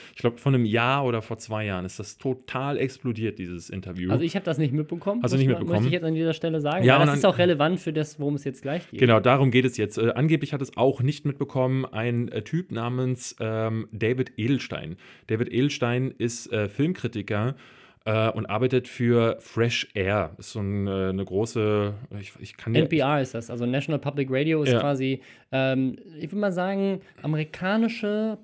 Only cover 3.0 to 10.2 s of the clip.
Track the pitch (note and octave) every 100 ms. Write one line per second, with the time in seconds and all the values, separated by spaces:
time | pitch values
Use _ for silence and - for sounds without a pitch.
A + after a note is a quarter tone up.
3 | B2 G#2+ A2 - F2+ F2 - G2 F#2 F2+
4 | F2+ A#2 E3 G3 F#3 D3 D3+ C#3+ D3+ F3
5 | G3+ A3 - C3+ C3+ B2 - C3+ B2 F3
6 | D#3+ D#3+ E3 D#3 E3 D#3+ D3 E3+ B2 C3
7 | D#3 C#3+ G3 - F3+ D3+ D3+ F3+ - D#3
8 | D3+ - C#3+ C#3+ C#3+ C3 C3 E3 - -
9 | B2 A2 B2 C3+ C3+ B2 B2+ A#2+ G#2 -
10 | A2+ A2+